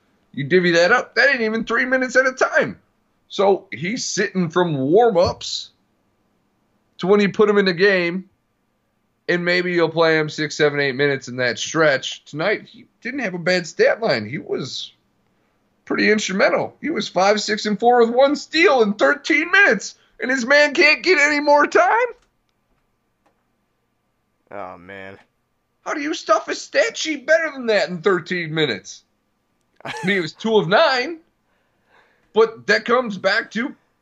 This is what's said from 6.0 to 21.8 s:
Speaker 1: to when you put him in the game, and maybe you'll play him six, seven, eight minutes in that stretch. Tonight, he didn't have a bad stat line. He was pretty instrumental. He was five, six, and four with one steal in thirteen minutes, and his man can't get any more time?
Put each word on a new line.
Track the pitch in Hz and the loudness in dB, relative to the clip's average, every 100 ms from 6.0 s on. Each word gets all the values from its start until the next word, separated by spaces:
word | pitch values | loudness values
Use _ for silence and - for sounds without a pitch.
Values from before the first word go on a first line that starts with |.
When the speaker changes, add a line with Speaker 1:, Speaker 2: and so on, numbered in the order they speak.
| _ _ _ _ _ _ _ _ _ - | _ _ _ _ _ _ _ _ _ -4
Speaker 1:
to | 180 | 2
when | 208 | 2
you | 202 | 2
put | - 208 | 2 2
him | 202 | 4
in | |
the | 190 | 2
game, | 165 202 185 170 185 - _ _ _ _ _ _ _ _ _ - | 2 2 2 0 -4 -10 _ _ _ _ _ _ _ _ _ -4
and | 175 | -2
maybe | 175 180 175 | 0 0 0
you'll | 170 165 | 0 0
play | 160 165 156 | 2 2 2
him | 151 | 0
six, | - 151 - | -4 -6 0
seven, | 151 143 | 0 2
eight | 139 | -2
minutes | 127 143 135 127 | 0 0 -2 -6
in | 123 | -4
that | 123 107 | -4 -4
stretch. | - 156 156 131 - - | -4 0 2 2 -4 -12
Tonight, | - 147 185 208 - | -12 -6 -4 -4 -8
he | - - _ | -20 -20 _
didn't | 226 269 | -10 -8
have | 214 | -8
a | 175 | -6
bad | 165 185 160 | -2 -2 -4
stat | - 247 208 | 0 0 0
line. | 220 123 104 | -2 -2 -4
He | 143 | -10
was | - - 127 - - _ _ _ _ _ _ _ _ _ | -8 -8 -8 -12 -14 _ _ _ _ _ _ _ _ _
pretty | - - 202 | -6 0 2
instrumental. | 214 202 190 262 226 117 - | 0 0 0 0 0 -4 -8
He | 269 | -8
was | 226 - | -6 -4
five, | 180 196 214 | 0 2 0
six, | 208 214 214 | -2 -4 -4
and | 208 | 0
four | 233 247 226 | 2 4 4
with | |
one | 247 277 294 | 4 2 2
steal | - 311 370 269 | -4 2 4 4
in | 208 | 2
thirteen | 202 277 285 - 302 339 | 2 0 0 -2 -2 2
minutes, | 381 392 196 - - _ - | 4 4 2 -4 -16 _ -8
and | 247 | -4
his | 269 233 | -2 2
man | 294 294 | 4 4
can't | 277 294 302 | 4 2 2
get | 330 302 | 2 2
any | 294 294 | 2 2
more | 294 294 - | 4 4 4
time? | 392 | 4